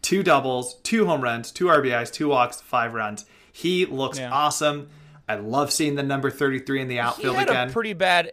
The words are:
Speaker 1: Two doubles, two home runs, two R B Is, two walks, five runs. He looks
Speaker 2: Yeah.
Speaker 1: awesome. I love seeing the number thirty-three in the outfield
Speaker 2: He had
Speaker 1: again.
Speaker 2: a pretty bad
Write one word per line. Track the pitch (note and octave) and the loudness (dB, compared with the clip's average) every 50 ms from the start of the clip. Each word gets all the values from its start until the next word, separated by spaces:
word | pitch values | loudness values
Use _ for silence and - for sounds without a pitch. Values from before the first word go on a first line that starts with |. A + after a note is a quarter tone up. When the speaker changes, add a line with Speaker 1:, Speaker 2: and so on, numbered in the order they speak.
Speaker 1:
Two | - - F3+ G3 | 0 0 0 2
doubles, | G3 F3+ D#3 C#3 B2+ C3 B2+ B2 B2+ B2+ - - | 4 4 4 4 4 0 -2 -2 -4 -6 -12 -10
two | _ - A3+ A3+ G#3 | _ -2 2 2 2
home | F3+ E3 C#3+ | 2 2 0
runs, | B2+ A#2+ A#2 A#2 A2+ - | 0 -2 -2 -2 -6 -10
two | - - F3 F3+ | -6 -2 2 4
R | E3 D3 | 4 4
B | C#3 C3 | 4 4
Is, | B2 A#2+ A#2+ A#2 | 0 0 -2 -4
two | - - D3+ D3 | -4 -2 0 2
walks, | C#3+ B2+ B2 A#2+ - - | 4 4 2 2 0 -14
five | - - - B2 A#2 A#2 A2+ | -10 -4 -2 -2 -2 -2 -2
runs. | A2+ A2 G#2+ G#2 G#2+ - _ - _ - _ | -4 -4 -4 -6 -10 -14 _ -20 _ -20 _
He | _ - - E3+ F3+ F3+ F3+ | _ -6 -2 -2 0 0 0
looks | - - C3 C3+ B2+ B2 C3+ | -2 -2 -4 -4 -4 -4 -6
Speaker 2:
Yeah. | C3 B2 | -8 -2
Speaker 1:
awesome. | B2+ C#3 D3+ D3+ C#3+ - D#3+ D3+ D3 D3 C#3+ - - - - - - - _ - | 0 2 2 2 0 2 0 0 0 -2 -10 -14 -20 -20 -20 -20 -20 -20 _ -6
I | A2 | -6
love | G#2 G#2 G#2+ A#2 C#3 D3 C#3 | -6 -4 -2 0 0 0 0
seeing | - - D#3+ D3 C#3+ | 0 0 0 0 0
the | C#3+ | -2
number | C#3 C#3 C#3 C3+ C3 C3+ | -2 -2 -2 0 -2 -2
thirty-three | C3 - D3 C#3 C3 C3 C3 - C#3 C3+ | -2 0 0 0 0 -2 -4 -4 -4 -4
in | C3 B2+ | -2 -4
the | B2 A#2+ | -2 -2
outfield | A#2 A#2 A#2 - - B2+ B2+ | -2 -2 -2 -2 -2 -2 0
Speaker 2:
He | - | 0
had | - - | 2 2
Speaker 1:
again. | C3+ B2 B2 B2+ | 2 0 0 -2
Speaker 2:
a | |
pretty | C3 A3+ A3 G#3+ | -2 -4 -4 -4
bad | G3+ D#3+ F#3+ F#3 F3+ F3 E3+ E3 | -2 0 2 4 4 4 2 0